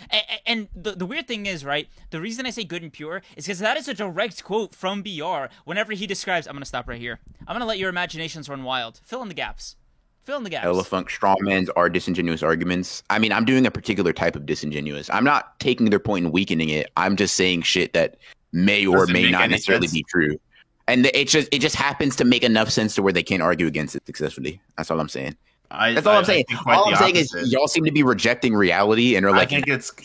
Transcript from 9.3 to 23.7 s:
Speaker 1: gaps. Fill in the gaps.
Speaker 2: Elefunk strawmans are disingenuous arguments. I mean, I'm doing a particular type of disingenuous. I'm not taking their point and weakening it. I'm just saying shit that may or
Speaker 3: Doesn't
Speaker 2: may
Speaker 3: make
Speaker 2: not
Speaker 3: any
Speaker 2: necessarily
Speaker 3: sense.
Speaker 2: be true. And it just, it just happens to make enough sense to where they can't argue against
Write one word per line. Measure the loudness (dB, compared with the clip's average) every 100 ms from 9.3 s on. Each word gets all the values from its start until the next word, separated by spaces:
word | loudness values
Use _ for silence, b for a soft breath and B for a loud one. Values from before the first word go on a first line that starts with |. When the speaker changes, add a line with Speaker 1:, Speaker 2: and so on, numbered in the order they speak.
Speaker 1:
gaps. | -8 -8 -10 -16 -18 _ _ _ _
Fill | -10 -8
in |
the | -6
gaps. | -4 0
Speaker 2:
Elefunk | 0 0 -4 -6
strawmans | 0 2 2 2 0 0 2
are | 2
disingenuous | 2 -2 -2 -2 0
arguments. | 0 2 0 -2 -4 -8 -2
I | 0
mean, | 2
I'm | 2
doing | 2 4 2
a |
particular | 0 -4 0 0
type | 0 -2
of | -2 -6
disingenuous. | -6 -4 -6 -6 -8 -4
I'm | 0
not | 2 0 -2 -4
taking | -2 2 2
their | 2
point | 0 -2
and | 0
weakening | 0 0 0 0
it. | -2 -2 -2
I'm | 0 2
just | 0 2
saying | 2 2
shit | 2 0 2
that | 2 0 -2 B -20 _
may | 2 4 4 4
or | 4
Speaker 3:
Doesn't | 4
Speaker 2:
may | 4
Speaker 3:
make | 4
Speaker 2:
not | 4
Speaker 3:
any | 2
Speaker 2:
necessarily | 0 2 2 2
Speaker 3:
sense. | -2
Speaker 2:
be | -2
true. | 0 0 -2 _ b _ _ 0
And | 2 4
it | 2 2
just, | 2 2
it | 0
just | 0 0
happens | -2 0 -2 2
to |
make | 4 4
enough | 4 4 2
sense | 0 0
to | 2
where | 2
they | 2
can't | 0 0
argue | 2 2
against | 0